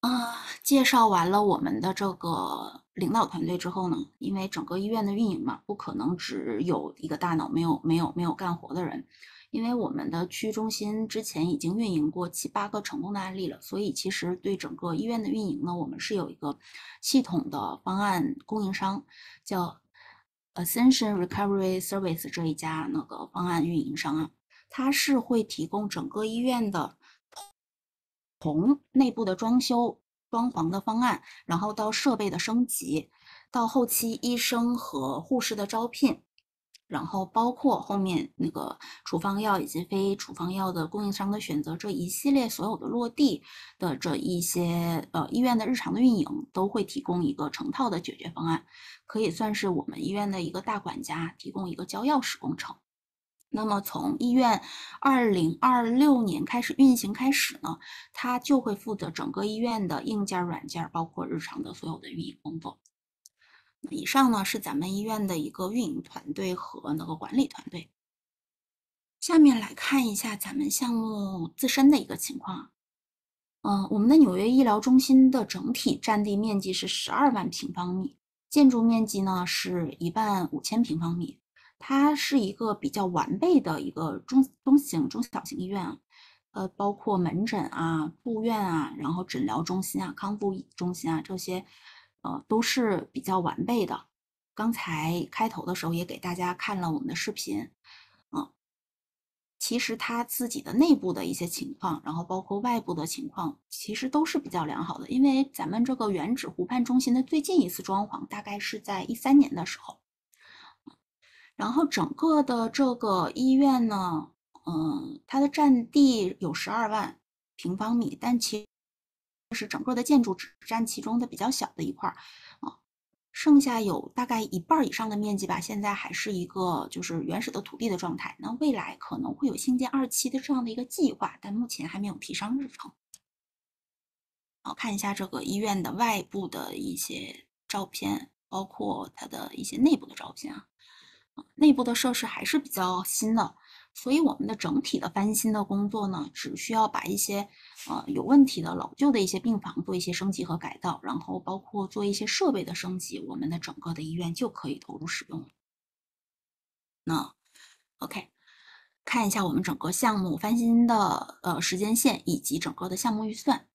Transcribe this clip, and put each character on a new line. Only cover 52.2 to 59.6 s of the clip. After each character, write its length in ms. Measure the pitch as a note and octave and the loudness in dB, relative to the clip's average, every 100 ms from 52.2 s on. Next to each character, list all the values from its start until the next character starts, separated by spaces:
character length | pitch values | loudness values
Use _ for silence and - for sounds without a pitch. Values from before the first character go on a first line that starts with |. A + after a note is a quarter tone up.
匙 160 | - - | 0 -6
工 200 | - - | -6 -6
程。 180 | - - _ _ _ _ _ _ _ G#3+ | -8 -14 _ _ _ _ _ _ _ -4
那 100 | A3 | 0
么 160 | G3+ | -2
从 360 | G3+ - - G3+ | -2 -4 -2 0
医 140 | A#3+ | 4
院 320 | B3 A#3+ G3+ - - - - | 6 6 4 -2 -16 -16 0
二 300 | C#4 C4 A#3 | 4 4 4
零 300 | F#3 E3 E3 | 4 2 4
二 220 | B3+ B3 | 4 4
六 400 | A#3 B3 D4 C4 | 4 6 6 6
年 200 | G#3+ D#3+ | 4 0
开 160 | F3+ A#3+ | -2 -2
始 140 | G3 - | -2 8
运 180 | C4+ A#3+ | 8 8
行 160 | G3+ | 2
开 180 | G#3+ B3+ | 0 2
始 280 | C#4 - - | 2 0 -4
呢， 160 | C#4+ - - - - | -8 -8 -10 -18 -18
它 280 | - B3 B3 | -8 -4 -4
就 200 | - C4+ | 4 4
会 160 | A#3 G3+ | 4 -4
负 200 | - G#3 | -4 -6
责 160 | - | -6
整 200 | E3 - | -6 -6
个 140 | - G#3 | -2 -4
医 120 | |
院 300 | G#3+ | 0